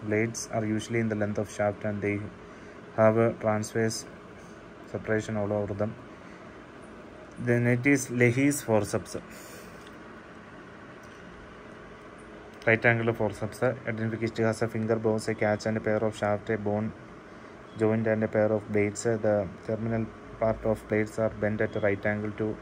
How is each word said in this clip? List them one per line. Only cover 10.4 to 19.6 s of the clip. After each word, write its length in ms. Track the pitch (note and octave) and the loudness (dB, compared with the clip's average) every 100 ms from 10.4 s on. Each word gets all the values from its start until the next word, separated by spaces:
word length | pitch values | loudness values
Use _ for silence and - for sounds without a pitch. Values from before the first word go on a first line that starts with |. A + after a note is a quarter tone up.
| - - - - - - - - - - - - - - - - - - - - - - - | -18 -18 -16 -18 -16 -18 -18 -18 -18 -16 -16 -16 -16 -16 -16 -16 -16 -16 -16 -16 -16 -4 4
Right 200 | A2 A#2+ | 6 6
angle 280 | A#2 A2+ | 4 2
forceps. 480 | A#2 G#2+ G2+ G#2+ - | 2 0 0 -6 0
Identification 840 | B2+ B2 - A2 A2+ A2+ A2+ A2+ A2+ | 0 0 -4 -2 -2 -2 -2 2 2
has 160 | A2 | 2
a 60 | A2+ | 0
finger 280 | A2+ A2 A2+ | 0 2 2
bones, 300 | A2 A2 A2 | 4 2 0
a 60 | |
catch 320 | A2 G#2+ G#2 A2 | 0 2 2 2
and 100 | A2 | 0
a 40 | |
pair 180 | A2 G#2+ | 2 2
of 180 | A2 G#2 | 2 0
shaft, 340 | G#2 G#2 - | 0 0 0
a 80 | A2 | -2
bone 360 | G#2 G#2 A2 - - - - - - - - - | 2 0 0 -6 -16 -16 -18 -18 -18 -18 -16 2
joint 300 | A2 A2 A2 | 4 4 4
and 160 | A2 | 2
a 40 | A2 | 4
pair 240 | A2 G#2+ | 4 4
of 180 | G#2+ G#2 | 4 2
blades. 320 | G#2+ G#2 G2+ | 2 2 2
The 440 | A#2+ A2+ G#2+ G#2 F#2 F2 | 0 2 4 4 2 -6